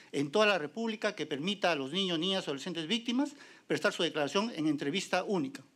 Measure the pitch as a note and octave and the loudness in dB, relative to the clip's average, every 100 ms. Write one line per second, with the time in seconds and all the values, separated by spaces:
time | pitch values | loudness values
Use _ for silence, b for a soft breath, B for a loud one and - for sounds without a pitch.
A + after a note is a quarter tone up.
0 | B D#3+ C#3+ G#3 G#3+ F#3 D3 A3+ A3+ G#3+ | B -2 2 4 6 4 -2 -4 -4 -2
1 | G#3+ - D#3 C3+ F3+ G3 F3+ D#3 C3+ F3+ | -2 -2 -4 -4 -2 2 2 2 0 0
2 | F#3+ E3 F#3 F#3+ E3+ C#3 F#3 E3 D#3+ A3+ | 0 0 0 0 -2 -6 -4 -6 -2 -2
3 | A#3 B3 D4 B B B - D3+ G3+ - | 0 0 0 B B B -4 0 2 2
4 | D#3+ D#3 C#3 G3 A#3 E3 D#3 D3 C#3+ F#3+ | -2 0 2 2 0 0 0 0 0 -2
5 | - F#3 - F#3+ C3+ - - | 0 -2 0 0 0 -6 -16